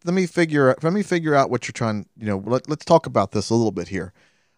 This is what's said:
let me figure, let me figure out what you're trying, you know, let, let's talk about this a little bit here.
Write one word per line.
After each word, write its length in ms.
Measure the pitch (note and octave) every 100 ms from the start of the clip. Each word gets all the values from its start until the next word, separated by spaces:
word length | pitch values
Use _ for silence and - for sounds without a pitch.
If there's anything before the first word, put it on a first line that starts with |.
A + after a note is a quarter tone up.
let 100 | E3+
me 120 | F#3 F3
figure, 500 | - E3 D3 C3 -
let 100 | D#3+
me 100 | G#3
figure 320 | G3 F3 D#3
out 160 | C#3+ C3
what 160 | A#2+ -
you're 60 |
trying, 340 | - A2+ G#2+ - -
you 100 | G#2+
know, 160 | G2 G#2
let, 220 | B2+ -
let's 160 | D3+
talk 200 | - E3 -
about 260 | A#2 F#2+
this 180 | G#2+ -
a 40 |
little 180 | A2+ A2
bit 160 | F#2 E2+
here. 240 | F#2+ F#2 _ _ _ _